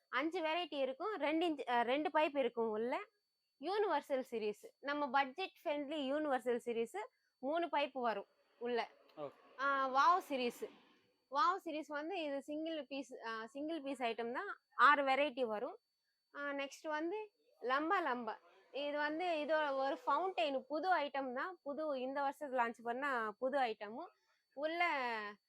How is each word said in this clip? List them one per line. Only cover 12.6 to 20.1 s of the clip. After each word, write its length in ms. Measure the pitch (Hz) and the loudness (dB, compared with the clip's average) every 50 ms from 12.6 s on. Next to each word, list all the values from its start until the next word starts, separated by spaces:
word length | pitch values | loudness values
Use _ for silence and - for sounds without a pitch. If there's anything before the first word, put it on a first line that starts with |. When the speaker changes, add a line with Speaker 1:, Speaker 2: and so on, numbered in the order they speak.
| 320 330 320 302 254 | -4 -4 -4 -6 -6
Speaker 1:
பீஸ், 280 | - 277 277 254 - 254 - - | -6 -6 -8 -8 -8 -10 -10 -8
ஆ, 220 | 226 226 220 226 | -6 -6 -6 -8
சிங்கிள் 360 | 226 - 277 302 311 339 311 | -8 -8 -6 -4 -4 -4 -4
பீஸ் 200 | 269 269 269 254 | -4 -4 -4 -2
ஐட்டம் 300 | 247 226 220 226 233 233 | -2 -2 0 -2 -4 -4
தான். 260 | 254 320 392 392 339 - _ _ - | -4 -4 -4 -6 -8 -12 _ _ 4
ஆறு 300 | - 240 285 294 285 277 | 6 8 8 8 8 6
வெரைட்டி 360 | 269 262 269 285 302 240 269 | 4 4 4 4 2 0 0
வரும். 360 | 247 220 214 208 240 320 403 - _ _ _ _ _ _ _ _ _ _ - | -2 -2 -2 -4 -6 -6 -8 -12 _ _ _ _ _ _ _ _ _ _ -10
ஆ, 160 | 285 285 285 | -6 -6 -4
நெக்ஸ்ட் 320 | 277 277 277 277 - - | -4 -4 -4 -6 -8 -8
வந்து 480 | - 311 302 302 320 339 403 440 427 415 _ _ _ _ _ - | -6 -4 -4 -2 -2 -4 -4 -6 -8 -10 _ _ _ _ _ -6
லம்பா 440 | - 247 262 285 311 320 403 370 330 | -2 0 0 2 2 2 2 2 2
லம்பா. 300 | 277 240 247 233 214 - - - - - - - _ | 0 -2 -2 -4 -6 -8 -8 -12 -20 -20 -20 -16 _
இது 240 | - 269 285 294 294 | -8 -6 -4 -2 -2
வந்து, 440 | 294 294 302 311 320 370 349 330 302 | -2 -2 -2 -2 0 0 0 0 0
இது 360 | 294 254 311 311 302 285 269 | 0 2 2 2 2 2 0
ஒரு 240 | 269 269 269 330 - - | 0 0 0 -2 -2 0
ஃபவுண்டெயின், 520 | - | 2